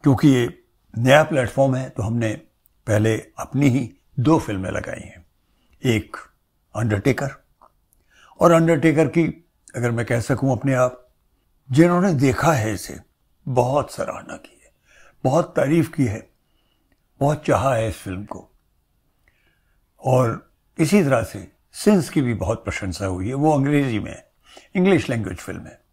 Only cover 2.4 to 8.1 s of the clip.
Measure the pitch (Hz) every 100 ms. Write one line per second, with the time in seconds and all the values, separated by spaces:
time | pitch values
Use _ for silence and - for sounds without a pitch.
2.4 | _ _ _ _ - 107 110 110 - -
3.4 | - 131 143 123 120 _ _ - 123 160
4.4 | - 101 92 - - - - - _ _
5.4 | _ _ _ _ 131 110 - - - _
6.4 | _ _ _ - 117 104 139 127 139 -
7.4 | _ _ _ _ _ _ _